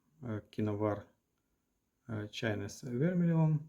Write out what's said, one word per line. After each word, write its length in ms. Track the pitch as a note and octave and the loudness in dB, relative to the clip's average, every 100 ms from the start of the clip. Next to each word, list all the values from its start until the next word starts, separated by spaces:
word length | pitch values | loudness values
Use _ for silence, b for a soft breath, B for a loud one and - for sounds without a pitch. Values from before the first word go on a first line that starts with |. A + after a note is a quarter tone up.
| _ - | _ -14
е, 180 | B2 G#2+ - | -8 -8 -8
кіновар, 560 | - G#2+ G2+ G#2+ G#2 - _ _ _ _ _ _ _ _ _ - | -4 -2 0 -2 -2 -8 _ _ _ _ _ _ _ _ _ -8
е, 40 | |
Chinese 840 | G#2+ G#2 - A#2 G2+ G2+ - B2+ A#2+ | -8 -8 -4 -2 -2 -4 -8 -6 0
Vermilion 600 | E3 F3+ E3+ D#3+ D#3 D3+ | 2 4 4 4 4 2